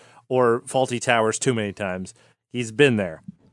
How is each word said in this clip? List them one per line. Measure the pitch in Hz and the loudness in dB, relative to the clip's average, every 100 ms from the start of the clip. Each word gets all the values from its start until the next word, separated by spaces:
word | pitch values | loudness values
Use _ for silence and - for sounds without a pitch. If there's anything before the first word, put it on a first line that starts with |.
| - - _ | -20 -20 _
or | 127 123 120 | 2 2 2
Fawlty | - 135 127 120 | 0 -2 -2 -2
Towers | - 117 110 - | 0 2 2 0
too | 135 | -2
many | 113 104 | -2 -4
times. | 95 98 92 92 - _ _ _ | -6 -6 -6 -10 -16 _ _ _
He's | 123 113 | -10 -6
been | 110 143 110 | 4 4 4
there. | 92 78 - - _ | -2 -6 -18 -20 _